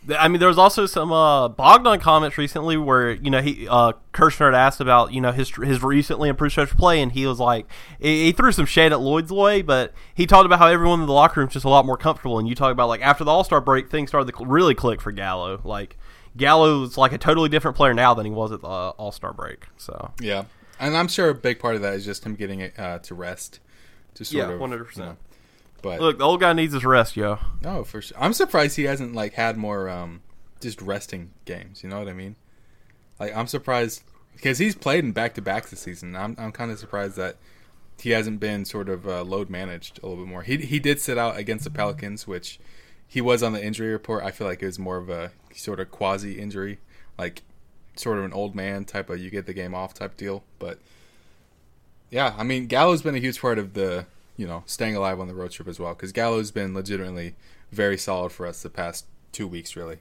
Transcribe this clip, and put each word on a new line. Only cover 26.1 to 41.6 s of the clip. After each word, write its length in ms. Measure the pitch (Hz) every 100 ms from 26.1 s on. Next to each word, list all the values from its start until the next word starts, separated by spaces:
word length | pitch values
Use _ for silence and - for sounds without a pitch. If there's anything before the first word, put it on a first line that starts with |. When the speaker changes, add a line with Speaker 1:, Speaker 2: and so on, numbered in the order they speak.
| 123
Speaker 1:
the 80 |
old 160 | 139 180
guy 140 | 180
needs 180 | 165 160
his 140 | 139 127
rest, 320 | 131 113 -
yo. 200 | 104 104 - -
Speaker 2:
No, 220 | 160 185
for 160 | 107 107
sure. 160 | - -
I'm 140 | 156
surprised 440 | 233 381 170 147 -
he 60 |
hasn't, 300 | 139 139 123
like, 200 | 117 104
had 240 | - 113 110
more, 320 | 104 101 95
um, 320 | 90 87 87 - - - -
just 220 | 120 104
resting 520 | 95 101 - 92 87 -
games, 380 | - 90 92 98
you 80 | 92
know 80 | 101
what 100 | 101
I 60 |
mean? 220 | 92 95 107 _ _ - _ - _ _ -
Like, 160 | 104 107
I'm 100 | 120
surprised, 560 | 139 - 123 117 - _ _ _ -
'cause 140 | 135 127
he's 180 | 214
played 300 | 196 - 160
in 80 | 135
back-to-backs 560 | 107 117 - 98 104 -
this 120 | 95
season. 360 | - 87 87 92
I'm, 180 | 107 113
I'm 120 | 113
kinda 280 | 107 117 107
surprised 380 | 110 101 98 95
that 200 | 92 - - - - - - -
he 100 | 120
hasn't 300 | 113 110 107
been 240 | 107 104
sort 240 | 95 104 98
of, 180 | 90 95
uh, 160 | 90
load 280 | 90 98 95
managed 500 | 92 95 87 - -
a 40 | 95
little 180 | 90
bit 60 | 92
more. 120 | 90
He, 140 | 87 143
he 220 | 135 147
did 200 | 143 143
sit 200 | - 120
out 180 | 117 107
against 280 | 104 107